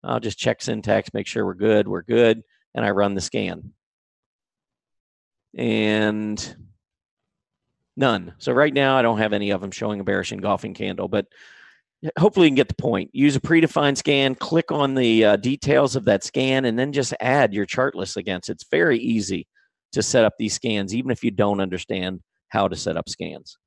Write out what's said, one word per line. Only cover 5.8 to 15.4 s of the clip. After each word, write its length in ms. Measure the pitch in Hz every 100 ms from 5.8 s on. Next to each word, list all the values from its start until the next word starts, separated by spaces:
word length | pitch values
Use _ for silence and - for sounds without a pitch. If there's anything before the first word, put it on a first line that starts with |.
| 107 107 107 107 107 107 - - - _ _ _ _ _ _ _ _ _ _ _ _ -
none. 380 | 135 101 87 -
So 140 | -
right 220 | 127 151
now, 220 | 135 135 135
I 60 |
don't 160 | 117 107
have 140 | 107
any 180 | 104 101
of 120 | 98
'em 80 | 98
showing 300 | - 107 104
a 40 |
bearish 280 | 95 98 90
engulfing 420 | 104 98 101 107
candle, 320 | - 101 92 95
but 200 | 101 98 _ - - - _ _ _ 156 -
hopefully 300 | 196 190 165
you 40 |
can 40 |
get 140 | 135 131
the 60 |
point. 360 | - - 98 78
Use 220 | - 143
a 60 | 135
predefined 560 | - 165 160 147 143 135
scan, 400 | - 139 135 127
click 340 | - 160 -
on 240 | 151 139
the, 300 | 131 120 113
uh, 120 | 107
details 600 | 104